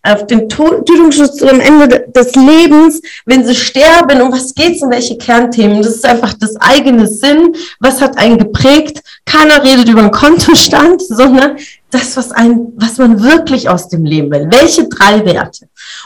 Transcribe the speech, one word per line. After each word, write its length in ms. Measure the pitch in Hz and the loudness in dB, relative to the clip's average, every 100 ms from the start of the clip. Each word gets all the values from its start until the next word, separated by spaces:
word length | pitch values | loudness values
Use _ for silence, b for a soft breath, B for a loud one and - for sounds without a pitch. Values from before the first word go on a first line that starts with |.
auf 240 | 202 208 208 | -4 -2 0
dem 220 | 226 220 | -2 -2
To-, 320 | - 311 - | -2 -2 -2
Tötungsschutz 600 | - 339 320 285 285 - | 0 2 4 2 -2 0
am 200 | 269 262 | 0 2
Ende 260 | 269 302 285 | 4 4 4
de-, 240 | 254 - | 2 0
des 240 | 254 247 269 | 0 0 2
Lebens, 680 | 262 311 339 302 320 311 - B - | 4 4 4 4 2 0 -12 B -2
wenn 200 | 262 233 | 0 0
sie 100 | 240 | -2
sterben, 640 | - 269 311 339 277 262 | -4 0 2 4 2 2
um 80 | 254 | 0
was 240 | 254 - | -2 -6
geht's 280 | - 339 302 | -4 -4 -2
und 100 | 269 | -4
welche 260 | 240 - 226 | -4 -6 -8
Kernthemen? 640 | - 240 247 226 208 208 | -2 -2 -2 0 0 0
Das 140 | 220 226 | -2 -2
ist 100 | 240 | -2
einfach 280 | 233 196 | -2 -4
das 240 | - 214 220 | -6 -8 -4
eigene 500 | - 277 262 240 214 | 0 0 2 2 0
Sinn. 480 | - 277 302 339 - B B | -2 -2 2 0 -2 B B
Was 220 | 262 262 | -4 -2
hat 160 | 277 - | -4 -2
einen 200 | 220 233 | 0 2
geprägt? 640 | 208 - 262 294 302 - - B - | 0 0 2 2 0 -8 -20 B -4
Keiner 380 | 311 302 294 | 0 2 2
redet 240 | 262 262 233 | 2 2 2
über 140 | 226 | 2
den 100 | 208 | 2
Kontostand, 920 | - 285 339 - 302 - 269 311 359 | 2 2 2 2 2 0 0 0 0
sondern 540 | - 226 262 262 285 294 B B _ | -4 0 2 2 0 -4 B B _
das, 260 | 254 - 262 | -8 -6 -8
was 160 | - | -8
ein, 400 | - 233 233 - - | -2 0 0 -4 -6
was 220 | - - | -6 0
man 260 | 247 208 | 0 2
wirklich 460 | 240 320 320 262 220 | 2 0 0 -4 -2
aus 180 | 180 - | -4 -4
dem 160 | 165 | -6
Leben 260 | 156 156 143 | -4 -2 -2
will. 200 | 143 156 | -4 -2
Welche 380 | 233 320 339 - | 0 2 0 -4
drei 340 | - 202 214 | -2 0 0
Werte? 460 | 190 170 - - _ _ B B | -2 -4 -6 -14 _ _ B B